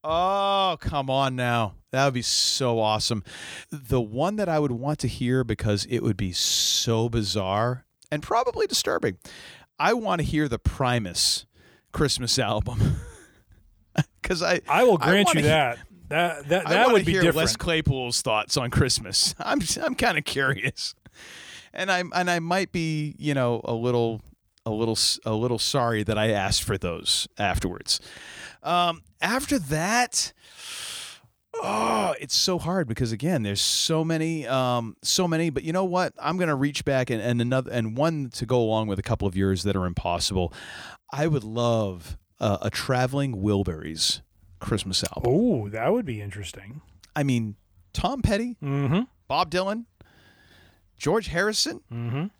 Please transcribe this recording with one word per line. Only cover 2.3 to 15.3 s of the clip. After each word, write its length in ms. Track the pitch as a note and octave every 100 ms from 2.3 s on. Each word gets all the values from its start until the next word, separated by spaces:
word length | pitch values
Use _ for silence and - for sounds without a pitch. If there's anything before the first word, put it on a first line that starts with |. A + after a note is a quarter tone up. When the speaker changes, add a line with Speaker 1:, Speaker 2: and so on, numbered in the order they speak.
| - - - C3 A2+
Speaker 1:
awesome. 440 | G#2+ G#2+ - A2 - - - - -
The 280 | D3+ A#2+ C3
one 380 | A2 A#2 E3 G#3+
that 100 | F#3+
I 100 | D#3
would 120 | D3
want 280 | A#2 C#3 D3+
to 80 | C3
hear, 360 | - B2 C3
because 420 | A#2 G#2+ A2 G#2 -
it 120 | A#2
would 140 | A#2 F#2+
be 160 | G2
so 800 | F2 - - - - - A2+ A#2
bizarre 760 | A#2 G2+ G2 F#2 G2+ A#2 B2+ _ _ -
and 120 | -
probably 440 | - - B4+ A#4 G#4+
disturbing, 500 | - - - A2+ F#2 - - - - - _
I 140 | D#3+
want 260 | A#3+ G#3+ F3
to 40 | C#3+
hear 220 | D3+ D3+
the 120 | A#2
Primus 880 | - - B2+ B2 F#2+ E2+ - - - _ - _ _
Christmas 480 | - D3 - A#2+ -
album. 580 | G#2+ G#2+ G2 A2 G#2+ -
<laughs> 1200 | - - - _ _ - _ _ _ - - _
'Cause 200 | - F3+
I, 180 | E3+ F3 -
Speaker 2:
I 160 | D#3
will 140 | B3 F3+
Speaker 1:
I 80 | -
Speaker 2:
grant 180 | F#3+
Speaker 1:
wanna 120 | F#3